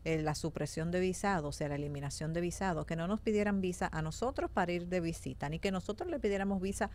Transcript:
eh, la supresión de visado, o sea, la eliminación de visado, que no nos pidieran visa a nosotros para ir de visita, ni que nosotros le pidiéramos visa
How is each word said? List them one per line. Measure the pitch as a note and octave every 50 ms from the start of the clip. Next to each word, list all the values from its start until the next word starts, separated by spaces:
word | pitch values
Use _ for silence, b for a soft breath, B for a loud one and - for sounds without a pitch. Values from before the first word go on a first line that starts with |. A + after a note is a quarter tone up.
| -
eh, | D#3+ D#3+ D#3
la | D#3 D3+ D3+
supresión | - - D#3+ - - D3+ - - D#3+ D#3+ E3+
de | E3+ F3+
visado, | F#3 F#3 F3+ - - G3+ G3 E3+ D3 D3
o |
sea, | C#3 - D3+
la | C#3+ C#3+
eliminación | C#3+ D3 D3 D3 C#3 C#3 C#3 - - D#3+ D#3
de | D#3+ E3+
visado, | F3 F3 E3+ - F#3+ F#3+ E3+ D#3 D3+
que | - E3
no | E3 E3 F3+
nos | G#3+ A3
pidieran | - A3+ G#3+ G#3 G#3 G#3 G3+ G3
visa | F#3 F3+ F3+ - - -
a | - D#3+
nosotros | D#3 D#3+ D#3+ - A3+ B3+ C#4 - F4+ -
para | - G#3+ F3+ E3+
ir | F3 F3 E3+
de | F3 F#3 F#3
visita, | E3+ E3 D#3+ - - C3+ C3 - D3 C#3+
ni | D#3+ F3
que | - G3
nosotros | F#3+ F3+ - - G#3 - F4+ F4+
le | E4+ C4
pidiéramos | - G#3 G3 F#3+ G3 G3 G3 F#3
visa | F#3 G3 G3 - A3 G3 b